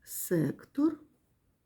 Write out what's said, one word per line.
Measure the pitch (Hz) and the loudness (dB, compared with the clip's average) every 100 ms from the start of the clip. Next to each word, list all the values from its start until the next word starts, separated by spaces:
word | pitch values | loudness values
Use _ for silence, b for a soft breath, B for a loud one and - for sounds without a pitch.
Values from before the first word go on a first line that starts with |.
Сектор | - - - 175 143 - - - 311 311 - _ _ _ _ _ | -14 -10 -2 2 2 -2 -8 0 0 0 -10 _ _ _ _ _